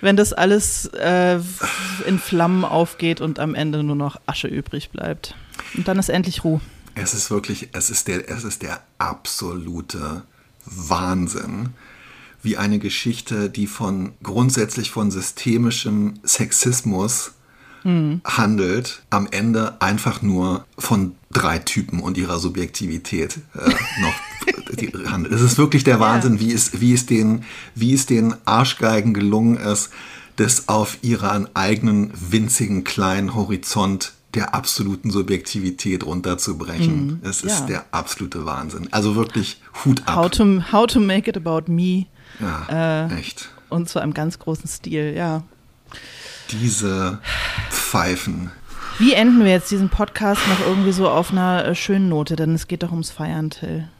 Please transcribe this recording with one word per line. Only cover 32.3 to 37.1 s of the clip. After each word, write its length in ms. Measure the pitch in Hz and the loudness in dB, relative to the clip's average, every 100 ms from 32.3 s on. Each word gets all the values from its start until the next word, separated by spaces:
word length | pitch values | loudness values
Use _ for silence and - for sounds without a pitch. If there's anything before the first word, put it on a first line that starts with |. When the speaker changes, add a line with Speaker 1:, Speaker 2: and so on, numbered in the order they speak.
| 110 110 - 104 98 | 0 2 0 0 -2
Speaker 2:
kleinen 540 | 90 - 95 92 101 120 | -2 0 0 0 0 -2
Horizont 800 | 101 101 - - 98 98 - - _ | -2 -2 -2 0 0 0 -4 -10 _
der 180 | - 104 - | -4 -2 -2
absoluten 560 | - - 98 98 107 | -2 -2 -2 -2 -2
Subjektivität 920 | 101 95 95 - 104 92 87 104 92 | 0 0 -2 -2 -4 -4 -4 -2 -2
runterzubrechen. 1040 | - 90 90 87 - 80 - 85 87 151 | -2 -4 -2 -2 -2 -6 -6 0 2 2
Speaker 1:
Mhm. 140 | 143 | 0